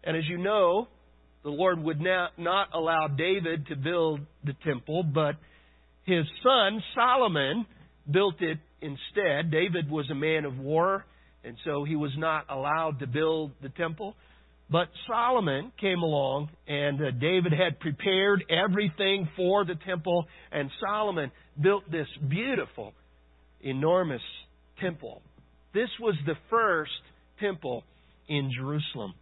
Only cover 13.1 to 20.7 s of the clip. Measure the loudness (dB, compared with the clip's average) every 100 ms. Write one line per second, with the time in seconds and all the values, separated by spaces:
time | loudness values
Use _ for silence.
13.1 | 0 0 0 -4 -10 -14 -6 -4 -4 -10
14.1 | -12 _ -20 _ _ _ 0 0 -6 -4
15.1 | 0 4 4 2 -2 -4 -4 0 0 2
16.1 | 2 0 -2 -4 -10 -8 -2 0 0 -2
17.1 | 0 2 2 4 4 2 0 -4 -2 0
18.1 | 4 4 2 2 2 2 2 0 0 0
19.1 | 0 -2 -2 2 2 0 -6 -6 -6 0
20.1 | -2 -2 -14 -8 -6 -6